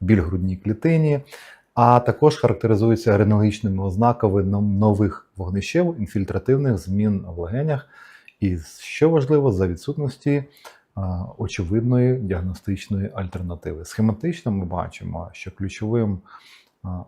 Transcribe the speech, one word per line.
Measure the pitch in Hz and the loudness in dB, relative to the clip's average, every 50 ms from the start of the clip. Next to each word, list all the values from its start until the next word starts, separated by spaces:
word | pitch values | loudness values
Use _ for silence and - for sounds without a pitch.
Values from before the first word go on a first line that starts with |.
біль | 92 92 110 98 | 2 4 4 4
в | 82 | 4
грудній | 80 95 87 92 95 92 | 0 -2 -2 -2 -4 -4
клітині. | 92 - 104 107 - - 165 165 160 156 151 147 139 - - - - - - - _ _ _ - | -4 -4 -6 -4 -2 0 2 2 2 2 2 0 -2 -4 -10 -20 -20 -20 -20 -20 _ _ _ 0
А | 123 120 120 123 123 | 4 6 6 6 6
також | - 120 107 - 151 151 147 | 4 2 0 4 4 4 4
характеризується | - - 113 104 - - 110 110 98 113 113 113 110 - 113 104 | 4 2 2 2 2 2 2 2 4 4 2 2 2 2 2 4
рентгенологічними | 101 107 104 107 104 107 107 104 - - 101 95 95 98 | 4 4 4 4 4 4 2 0 0 -4 -2 -2 -2 -2
ознаками | 98 90 101 120 120 117 - 113 101 95 101 95 | -2 0 2 2 2 2 4 2 2 2 2 2
ном-, | 98 101 101 104 104 98 | 2 0 0 0 0 2
нових | 98 107 107 101 95 107 92 - - _ _ _ | 4 4 4 4 4 2 0 0 -6 _ _ _
вогнищево-інфільтративних | - 90 87 95 98 - - - 170 180 170 170 147 101 - - 104 98 - - 98 - - 135 139 143 131 110 | -10 -8 -4 -4 -4 -4 -2 0 0 0 0 -2 -4 -8 -6 -4 -4 -4 -2 -4 -4 0 2 2 2 2 0 0
змін | 90 - 92 95 101 104 107 101 95 87 | -2 -2 -2 -2 0 2 2 0 -2 -4
в | 87 85 85 | -8 -8 -8
легенях. | 85 87 110 135 151 156 143 131 - _ - - - - - - _ - _ - | -8 -6 -4 -4 -2 -2 -2 -4 -6 _ -20 -20 -20 -20 -20 -20 _ -20 _ -4
І, | 104 95 90 80 76 - - - | -2 -2 -2 -4 -6 -12 -20 -20
що | - - - - 151 165 | -16 -12 -2 0 2 4
важливо, | 165 156 131 139 156 147 139 127 | 4 2 2 2 2 2 4 2
за | 98 90 95 | 2 2 0
відсутності, | 90 85 - - - - - 143 131 - - - 147 143 143 135 - _ _ - - - _ _ _ - | -2 -2 -4 -8 -8 -6 -6 -6 -8 -8 -4 -2 0 0 0 -2 -8 _ _ -20 -20 -20 _ _ _ -8
а, | - 95 92 90 87 92 - - | -6 -4 -4 -4 -6 -6 -8 -8
очевидної | - 104 92 - - 90 82 104 113 117 123 123 123 123 127 127 | -8 -8 -6 -4 -6 -4 0 0 0 0 2 2 4 4 2 2
діагностичної | 127 107 92 95 87 90 92 90 - - 101 98 95 - - 104 98 98 - - | 0 -2 -4 -4 -4 -4 -6 -6 -6 -6 -6 -6 -6 -4 -6 -4 -4 -4 -6 -6
альтернативи. | - 95 92 - 92 90 87 82 80 - 82 76 80 87 | -8 -10 -8 -8 -8 -8 -8 -10 -8 -8 -10 -10 -10 -12
Схематично | - - - 110 110 101 - - 175 165 - - 120 | -12 -2 0 0 0 0 0 -4 -6 -6 -4 -4 -4
ми | 101 95 92 | -4 -4 -4
бачимо, | 87 92 87 87 85 - - 92 87 85 82 85 85 | -4 -6 -6 -6 -6 -10 -12 -12 -10 -10 -10 -12 -14
що | - - - 95 | -16 -16 -16 -16
ключовим, | - - 98 95 - - 110 107 117 120 113 104 95 90 - - - - - - - - _ _ _ _ - | -10 -8 -8 -8 -8 -6 -4 -2 0 0 2 0 -2 -4 -8 -16 -20 -20 -20 -20 -20 -20 _ _ _ _ -12
а, | 92 92 90 - | -10 -10 -10 -12